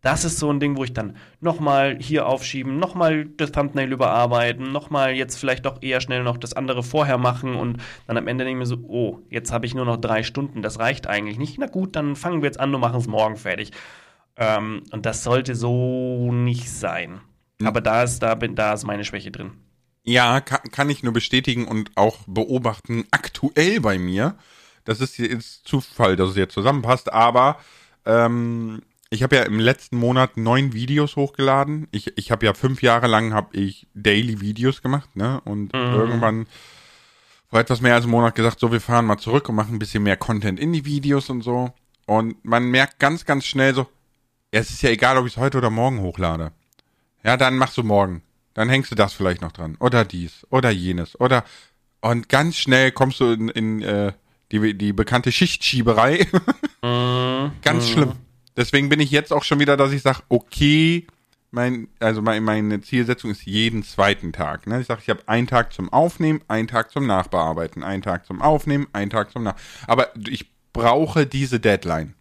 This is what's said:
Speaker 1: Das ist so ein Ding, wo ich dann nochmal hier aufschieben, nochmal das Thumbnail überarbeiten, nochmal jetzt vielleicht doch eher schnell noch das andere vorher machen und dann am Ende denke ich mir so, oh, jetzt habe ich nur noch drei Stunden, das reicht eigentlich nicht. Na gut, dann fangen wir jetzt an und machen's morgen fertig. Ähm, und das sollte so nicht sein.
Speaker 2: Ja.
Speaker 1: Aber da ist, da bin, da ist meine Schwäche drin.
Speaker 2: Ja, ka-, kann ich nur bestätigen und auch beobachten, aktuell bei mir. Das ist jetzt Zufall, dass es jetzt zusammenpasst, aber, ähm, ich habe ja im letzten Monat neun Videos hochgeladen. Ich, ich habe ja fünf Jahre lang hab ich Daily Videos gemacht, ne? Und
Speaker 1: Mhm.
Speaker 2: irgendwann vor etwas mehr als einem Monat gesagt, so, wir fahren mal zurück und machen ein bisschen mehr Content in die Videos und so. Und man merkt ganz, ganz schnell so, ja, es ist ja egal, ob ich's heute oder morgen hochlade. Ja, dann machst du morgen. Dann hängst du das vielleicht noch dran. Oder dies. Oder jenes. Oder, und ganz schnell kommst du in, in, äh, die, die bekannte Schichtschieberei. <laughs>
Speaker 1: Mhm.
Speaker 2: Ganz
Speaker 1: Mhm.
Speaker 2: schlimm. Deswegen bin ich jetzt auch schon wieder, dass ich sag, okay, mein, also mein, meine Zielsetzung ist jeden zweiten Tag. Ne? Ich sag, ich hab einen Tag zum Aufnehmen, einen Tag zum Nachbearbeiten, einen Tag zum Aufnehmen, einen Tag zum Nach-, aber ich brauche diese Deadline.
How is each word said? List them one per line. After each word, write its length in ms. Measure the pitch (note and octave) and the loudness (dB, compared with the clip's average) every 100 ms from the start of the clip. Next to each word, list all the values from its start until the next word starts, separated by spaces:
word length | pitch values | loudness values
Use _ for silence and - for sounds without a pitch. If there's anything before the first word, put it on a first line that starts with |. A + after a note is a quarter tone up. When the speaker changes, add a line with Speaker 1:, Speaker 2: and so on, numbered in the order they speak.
Speaker 1:
Das 240 | C3 D3+ | -2 -2
ist 140 | E3+ - | -2 -2
so 120 | D3+ | -2
ein 100 | C#3+ | 0
Ding, 160 | C#3+ C#3 | -2 -2
wo 80 | |
ich 80 | C3 | -4
dann 240 | B2 G#2 - - _ | -6 -8 -12 -20 _
nochmal 560 | - D#3+ D3+ C#3 C#3 C3 | -4 -2 0 2 2 -2
hier 280 | A#2+ D3+ - | -4 -2 0
aufschieben, 520 | C3 - C3+ C3 C3+ | -2 -4 -8 -6 -4
nochmal 460 | F#3 F#3 E3 D#3 | -4 0 0 0
das 280 | D3+ - D3 | -6 -6 -6
Thumbnail 380 | D3 C#3+ C#3+ C3+ | -2 -2 -2 -4
überarbeiten, 800 | C3 A#2+ A2 A#2+ A#2+ A#2+ A#2+ C3 | 0 0 2 2 2 0 -2 -6
nochmal 420 | C#3+ C#3+ D3 C3+ | -8 -4 -2 0
jetzt 220 | C3 C3 - | 0 -6 -4
vielleicht 260 | C3+ B2+ | -4 -2
doch 160 | C3 C3 | -4 -6
eher 180 | C3 B2+ | -4 -4
schnell 200 | B2 B2+ | -2 -4
noch 140 | B2 A#2+ | -2 -4
das 160 | A#2+ | -6
andere 300 | - C3 B2 | -6 -4 -4
vorher 340 | B2 D3+ C#3+ B2+ | -2 0 2 2
machen 360 | B2 B2 C3 | 0 -2 -6
und 240 | B2 A#2+ A#2+ - - - | -4 -4 -6 -10 -18 -6
dann 100 | A#2 | -4
am 80 | - | -2
Ende 160 | B2+ | -4
denke 140 | B2+ B2+ | -4 -4
ich 60 | B2 | -4
mir 80 | A#2+ | -6
so, 60 | A#2+ | -6
oh, 340 | A2+ A2 - - | -4 -4 -4 -10
jetzt 200 | A#2 - | -10 -6
habe 140 | A#2 A#2 | -6 -4
ich 80 | |
nur 120 | C3 B2 | -4 -2
noch 100 | A#2 | -2
drei 240 | A#2 A2 | 0 -2
Stunden, 380 | A2 - C#3 A#2 | -2 -6 -8 -6
das 160 | G#2+ A#2 | -8 -2
reicht 280 | A2+ C3+ - | -2 -2 -2
eigentlich 320 | G#2 G#2 G#2+ | -2 -4 -8
nicht. 200 | D3+ - | -8 -6
Na 80 | C4+ | -6
gut, 300 | F#3+ F#3 E3 | -4 -4 -4
dann 200 | D3 C#3+ | -4 -4
fangen 260 | F3 F3 | -4 -2
wir 40 | C#3+ | -2
jetzt 120 | - | -2
an 140 | C3+ | -4
und 60 | C#3 | 0
machen's 240 | A#2+ A#2+ A#2+ | -2 -2 -2
morgen 280 | G#2+ A2 G#2+ | 0 0 -2
fertig. 360 | G2 F#2 G#2 - - - _ _ _ - | -8 -6 -8 -14 -20 -20 _ _ _ -4
Ähm, 460 | A2 G#2+ G#2+ G#2+ - | 0 0 -2 -8 -10
und 160 | A2 A2+ | -8 -6
das 160 | G#2+ | -6
sollte 320 | B2 B2+ B2+ | -2 -2 0
so 760 | A#2 A#2+ B2 B2+ B2+ B2+ B2 A#2+ | -4 -2 0 -2 -2 -4 -4 -2
nicht 380 | A#2+ B2 A#2+ - | 0 0 -2 -6
sein. 500 | - F#2+ E2 F2 F#2 - _ _ _ | -6 -6 -6 -8 -12 -20 _ _ _
Speaker 2:
Ja. 80 | A2 | -2
Speaker 1:
Aber 120 | A2+ | 0
da 220 | A2 A2+ | 0 2
ist, 180 | B2 B2 | 0 0
da 120 | A#2 | -2
bin, 200 | A2+ A2+ A2+ | -2 -2 -2
da 160 | G#2+ | -2
ist 100 | G#2+ | -2
meine 200 | G#2 G2+ | -6 -8
Schwäche 260 | G2+ G2+ G2 | -8 -10 -12
drin. 220 | - F#2+ - _ _ _ _ | -14 -16 -18 _ _ _ _
Speaker 2:
Ja, 400 | - A#2+ B2 C3 | 0 4 4 2
ka-, 160 | - C#3 - | 0 -6 -6
kann 200 | - C#3+ | -2 -2
ich 120 | C#3+ | 0
nur 120 | B2 | -2
bestätigen 520 | A#2 - B2+ C3 A#2+ A#2 | -2 0 -2 0 -4 -4
und 260 | A2 G#2+ | -4 -4
auch 240 | - G#2 - - | 2 2 0 -6
beobachten, 800 | G2 A2 B2+ B2 G#2+ - A#2 - | -4 0 0 -2 -4 -6 -6 -2
aktuell 680 | - - - C#3 - E3+ G#3+ | -4 -4 -4 -2 2 2 2
bei 160 | A2+ F#2+ | 0 0
mir. 400 | F2+ F#2+ C3+ G3+ _ - _ _ | -2 0 -2 -4 _ -20 _ _
Das 160 | - A2 | -6 -4
ist 160 | C3 - | -4 -4
jetzt 500 | A#2 A#2 - - - | -4 -4 -8 -20 -4
Zufall, 500 | C#3 - - A2 F#2 | -4 -4 0 2 4
dass 120 | F#2+ | 2
es 60 | F#2+ | 2
jetzt 160 | F#2 | -2
zusammenpasst, 580 | - G#2 C#3+ A2+ B2 - | 0 0 0 0 -2 0
aber, 460 | A2+ A#2 A#2+ C3 D3+ - _ _ _ | 4 4 6 4 2 -12 _ _ _
ähm, 760 | - A2+ A#2 A#2+ A#2 A#2 A2+ A2 _ _ _ | 2 4 4 0 -4 -6 -8 -12 _ _ _
ich 120 | A2 | -2
habe 140 | B2+ C#3 | 2 2
ja 60 | |
im 160 | A#2+ G#2+ | 4 4
letzten 360 | A2+ C3 - B2 | 2 2 -4 -2
Monat 400 | A#2 B2+ C3 - | 2 2 2 0
neun 360 | A2+ B2+ C#3 | 0 2 2
Videos 420 | A2+ B2 D3 D3 | -2 -2 0 0
hochgeladen. 720 | - C#3 - C3+ C3+ C#3 D3+ D#3 | 0 -4 0 2 2 0 -4 -6
Ich, 260 | C3+ - - | -8 -6 -10
ich 140 | - | -4
habe 120 | A2+ A2 | 0 0
ja 60 | |
fünf 300 | G2 C3 C3 | 2 -2 2
Jahre 240 | B2 A#2 A#2+ | 4 4 4
lang 260 | A2 A2+ | 2 2
hab 220 | G#2+ G2+ | -2 -2
ich 320 | F#2+ G2 - _ | -4 -4 -6 _
Daily 460 | G2+ G#2 G#2 A#2+ G#2+ | -2 2 2 2 -4
Videos 420 | G2+ G#2+ B2+ C3+ | -6 -2 -2 -2
gemacht, 320 | C3+ C#3 - | -2 -4 -4
ne? 260 | - A2 C3+ | -6 -4 -4
Und 280 | - G#2 G2+ | -6 -8 -6
Speaker 1:
Mhm. 60 | C3 B2 | -4 0
Speaker 2:
irgendwann 520 | A#2+ A2+ A#2+ A2+ A2+ A2+ - - - - _ _ _ _ _ _ | 2 2 2 0 -2 -8 -16 -20 -20 -20 _ _ _ _ _ _
vor 140 | A2+ | 0
etwas 200 | A#2 A#2+ | 2 2
mehr 140 | B2 | 4
als 80 | A#2+ | 4
einem 60 | A#2+ | 4
Monat 240 | A#2 A#2 | 4 2
gesagt, 240 | A2+ A2+ - | 2 0 2
so, 140 | A#2+ | 0
wir 80 | A2+ | 0
fahren 240 | - A#2+ A2+ | 2 2 2
mal 120 | G2+ | 0
zurück 300 | - C3 C#3 | 0 0 0
und 60 | |
machen 220 | A2 G#2 A2+ | -2 -2 -4
ein 20 | |
bisschen 240 | G#2 A2 | -4 -2
mehr 140 | G#2 F#2+ | 0 0
Content 420 | - G#2+ G#2 F#2 | -2 -2 -2 -2
in 140 | D3+ | -2
die 120 | E3+ | -2
Videos 460 | C#3+ C#3+ C#3 C#3 C3+ | -2 -4 0 0 0
und 120 | B2+ | -8
so. 300 | A2+ B2 B2 - _ _ - | -4 -4 -4 -10 _ _ 0
Und 380 | G#2+ A2+ - | 0 0 -6
man 200 | - A#2 | 0 0
merkt 340 | B2 B2+ C3+ _ | 2 2 2 _
ganz, 260 | C#3+ E3 | 0 0
ganz 200 | - C#3 | -2 -2
schnell 280 | - C3+ C3+ | -2 2 2
so, 80 | C3 C3 _ _ _ _ _ _ | 2 -2 _ _ _ _ _ _
ja, 80 | A2 | -2
es 100 | A2+ | -2
ist 120 | - | 0
ja 80 | C#3 | 0
egal, 260 | A2+ B2 C3 | 4 4 4
ob 100 | B2 | 2
ich's 100 | - | -2
heute 220 | C3+ C3 | 0 2
oder 120 | B2 | 0
morgen 300 | A2 B2+ B2+ | 2 0 0
hochlade. 500 | F#2 E2+ F2+ E2 D#2+ _ _ _ _ _ _ _ | -4 -2 -2 -2 -6 _ _ _ _ _ _ _
Ja, 140 | G#2+ B2+ | 0 4
dann 200 | C3 C3 | 4 4
machst 200 | C3 - | 0 0
du 80 | |
morgen. 380 | A2+ G#2 F#2+ F2 _ _ _ | 2 4 2 -2 _ _ _
Dann 140 | - A2+ | -2 2
hängst 220 | C3+ C3 | 2 0
du 60 | G#2+ | 2
das 160 | G2 | 2
vielleicht 300 | - F#2+ F2+ | 2 -2 -2
noch 100 | D#2+ | -6
dran. 240 | - E2 D#2+ | -10 -12 -2
Oder 260 | B2 B2 | 2 4
dies. 400 | G2+ F2+ E2+ - _ | 2 -2 -10 -12 _
Oder 200 | C3 B2+ | 2 2
jenes. 480 | G2 F2+ F2 E2 - | 0 0 -2 -6 0
Oder, 240 | B2+ C3 - - _ _ _ _ | 2 2 0 -18 _ _ _ _
und 280 | A2+ A#2+ - | -2 0 2
ganz 280 | C3+ D#3+ E3 | 2 2 -2
schnell 340 | - C3 C3 | 2 4 4
kommst 300 | - C3 - | 4 0 4
du 60 | B2 | 2
in, 160 | A2+ A2+ | 2 -2
in, 340 | A#2 A2 A2 | -2 -2 -2
äh, 300 | G2+ G2+ G2+ G2 _ _ _ | -2 0 -2 -4 _ _ _
die, 260 | G#2+ G#2+ G2+ | 0 0 0
die 160 | G#2 | -2
bekannte 380 | G2+ G#2+ B2 B2 | 0 2 2 2
Schichtschieberei. 960 | - F3+ - - B2+ A#2 A2 B2 E3+ F#3+ | 2 0 2 -2 2 4 6 4 4 4
<laughs> 40 | F#3 F3 - D4 _ | 2 2 -4 -4 _
Speaker 1:
Mhm. 680 | A#2+ A#2+ B2 B2+ B2+ C3 C#3+ D3 | -2 0 0 0 0 -2 -4 -2
Speaker 2:
Ganz 240 | D3 D3+ A#2 | 0 2 2
Speaker 1:
Mhm. 40 | |
Speaker 2:
schlimm. 200 | A#2 C3 - - _ _ - | 2 2 0 -16 _ _ -2
Deswegen 300 | A#2+ C#3 C#3 | 2 2 4
bin 100 | D3 | 2
ich 100 | C#3+ | 4
jetzt 220 | D3 D3 | 2 2
auch 100 | D3 | -2
schon 160 | - D3 | 2 2
wieder, 180 | C#3+ C#3 | 4 4
dass 120 | C#3 | 4
ich 120 | C#3 | 4
sag, 180 | C3+ C3 - | 0 0 0
okay, 800 | A#2+ - - D3 D3+ D#3+ E3+ E3+ _ _ _ _ | 0 0 2 4 6 4 2 -4 _ _ _ _
mein, 380 | A#2+ B2 B2 A2+ _ | -2 -2 -2 -8 _
also 220 | A2+ A2 | 0 0
mein, 220 | G#2+ G#2+ | 0 0
meine 380 | G#2+ G#2+ G#2 G#2 | 0 0 0 -2
Zielsetzung 480 | - B2+ A#2+ B2 A#2 | -2 -2 0 -2 -4
ist 160 | G2+ - | -8 -4
jeden 360 | G2+ A2+ A2+ | -2 0 -2
zweiten 500 | - - G2+ G2 E2+ | -8 0 2 2 -4
Tag. 340 | D#2 D#2 D2+ - | -6 -6 -6 -4
Ne? 120 | A#2+ | -4
Ich 40 | A#2+ | -4
sag, 140 | A2+ | -6
ich 80 | - | -4
hab 180 | G#2 - | -4 0
einen 180 | A2 A#2+ | -2 2
Tag 240 | B2 A#2 | 0 0
zum 180 | - - | -6 -2
Aufnehmen, 500 | B2+ E3+ - D#3 D#3 _ | 2 2 0 0 0 _
einen 220 | A2 A2+ | -4 -2
Tag 220 | A#2 A2+ | -2 -2
zum 140 | D3 C3+ | -2 0
Nachbearbeiten, 760 | F#2+ F2+ F2+ D#2+ D#2+ D#2+ - | 0 0 0 0 -2 -6 -8
einen 200 | D2+ G2 | -8 -6
Tag 240 | G2+ F2+ _ | -4 -6 _
zum 160 | F#2 | 0
Aufnehmen, 440 | D3 D3+ - C#3+ C#3+ | 2 2 0 -2 -2
einen 180 | G2+ G2+ | -6 -4
Tag 220 | A2 G#2 | -2 -4
zum 100 | - | -4
Nach-, 120 | A2 - - - - | -6 -6 -14 -18 0
aber 220 | A#2 B2 A#2 G#2 | 2 2 -2 -10
ich 220 | C3+ - _ _ | -10 -12 _ _
brauche 520 | - A#2 C3 D#3+ D#3+ C#3 | 0 4 4 2 2 0
diese 320 | C3+ C3+ B2 | 0 -2 2
Deadline. 540 | A2 G2 F2 D#2+ D#2 - | 2 2 0 -4 -4 -12